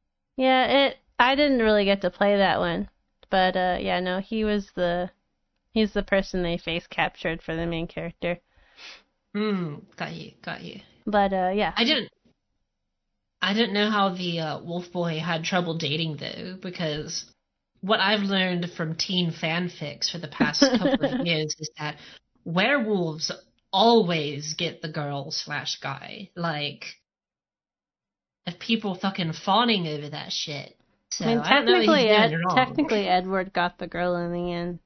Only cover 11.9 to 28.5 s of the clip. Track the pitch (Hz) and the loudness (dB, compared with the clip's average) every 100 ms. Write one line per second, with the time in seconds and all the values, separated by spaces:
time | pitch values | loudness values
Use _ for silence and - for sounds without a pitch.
11.9 | 302 170 _ _ _ _ _ _ _ _ | 0 -2 _ _ _ _ _ _ _ _
12.9 | _ _ _ _ - 190 208 226 202 214 | _ _ _ _ -4 0 2 2 2 2
13.9 | 214 196 180 180 165 156 - 170 175 175 | 2 0 0 -4 -4 -4 -6 -6 -8 -6
14.9 | 180 170 160 165 165 165 190 175 165 147 | -4 -2 -2 -2 -4 -2 -2 -2 -2 -2
15.9 | 156 160 147 - - 185 185 185 180 160 | -2 -4 -6 -10 -10 -12 -10 -10 -6 -4
16.9 | 151 151 - - _ _ _ _ _ 185 | -4 -6 -10 -12 _ _ _ _ _ 0
17.9 | 202 190 214 196 196 185 180 175 - 160 | 2 2 2 2 2 2 0 -4 -4 -4
18.9 | 160 - 180 170 165 160 170 175 - 147 | -4 -2 0 0 -2 -2 -2 -4 -6 -10
19.9 | - - 175 160 - 185 151 277 240 190 | -6 -6 -6 -6 0 0 4 4 4 2
20.9 | 269 - 254 175 156 156 - 156 - 151 | 0 0 -2 0 0 -2 -6 -10 -8 -10
21.9 | 147 - - _ _ - 165 220 285 214 | -10 -16 -20 _ _ -4 0 2 2 0
22.9 | 202 170 156 - - - _ _ 190 226 | 0 -2 -4 -8 -8 -16 _ _ 4 6
23.9 | 233 175 165 147 143 151 - 165 - 160 | 6 4 0 -2 -6 -8 -4 -6 -6 -8
24.9 | 156 143 139 147 - - 143 143 - 139 | -6 -4 -4 -6 -8 -6 -6 -6 -6 -8
25.9 | 135 - - 190 175 170 147 147 143 - | -8 -12 -14 -14 -6 -4 -2 -4 -8 -16
26.9 | - _ _ _ _ _ _ _ _ _ | -18 _ _ _ _ _ _ _ _ _
27.9 | _ _ _ _ _ - | _ _ _ _ _ -14